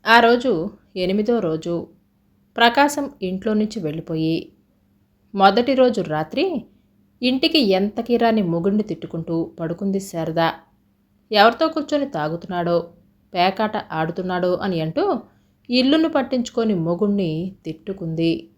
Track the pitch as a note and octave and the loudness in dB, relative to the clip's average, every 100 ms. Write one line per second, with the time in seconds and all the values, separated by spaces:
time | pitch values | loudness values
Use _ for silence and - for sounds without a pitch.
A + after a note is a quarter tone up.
0 | G#3+ A#3 A#3 A#3+ B3+ F3 G3 - _ F#3 | 6 6 6 4 2 -2 -4 -10 _ -4
1 | F3+ G3+ G#3+ A#3 G3 D#3+ E3+ E3+ - _ | 0 0 0 0 0 -2 -2 -6 -6 _
2 | _ _ _ _ _ - A#3 A#3 C#4+ C#4+ | _ _ _ _ _ 2 4 6 2 0
3 | C#4 - F#3 F#3 G#3+ G#3+ G#3+ G#3+ D#3+ D#3+ | -8 -6 -6 -4 -2 0 -2 -4 -6 -6
4 | D#3+ D#3+ D#3+ D#3+ - _ _ _ _ _ | -6 -2 0 -2 -6 _ _ _ _ _
5 | _ _ _ G3 G3 G3+ B3 C4 B3 G#3+ | _ _ _ 4 4 4 2 4 4 2
6 | E3 D3+ D#3 - F#4+ D4 - _ _ _ | -2 -4 -4 -2 -2 -4 -10 _ _ _
7 | _ _ B3 C4 D#4+ D#4+ G#3+ F#3 G3+ - | _ _ -2 0 2 2 4 2 0 -4
8 | A#3 A#3 A3+ A3 F3+ E3 G3 G#3 G#3 E3 | -2 2 2 2 0 0 0 0 -2 -8
9 | E3 E3 E3 E3 E3 - E3 E3+ G3 F#3+ | -8 -10 -4 -4 -4 -6 -8 -4 -4 -4
10 | F#3+ E3 D#3+ D#3+ E3 - _ _ _ _ | -6 -6 -4 0 0 -2 _ _ _ _
11 | _ _ _ G#3+ A3 A#3+ D#4+ D#4+ D4+ D4 | _ _ _ 4 4 4 -2 -2 -4 -4
12 | C#4 E3 D3+ E3+ - F3+ F3 E3+ E3 - | -2 -4 -4 -6 -6 -4 0 -2 -2 -16
13 | _ _ _ F3+ F3+ F#3+ G#3+ - - D#3+ | _ _ _ 0 0 0 -4 -4 -6 -4
14 | E3 E3+ F3+ F3+ F3+ F3+ G3 E3+ D#3+ C4+ | -4 -4 -4 -2 0 -2 -2 -4 -2 -2
15 | G4+ B3+ - _ _ _ - B3 C4 D#4+ | -2 -4 -8 _ _ _ -2 0 4 4
16 | D#4+ D4+ B3+ B3+ A#3+ B3 A3 F#3 E3 F3 | 2 0 -2 -4 -2 -2 0 0 -2 0
17 | G#3 G3+ F3 D#3 F#3 F#3+ E3 D#3 - F#3+ | 0 0 -2 -2 -6 -10 -12 -12 -10 -8
18 | E3 D#3+ E3 D#3+ - | -6 0 0 0 -8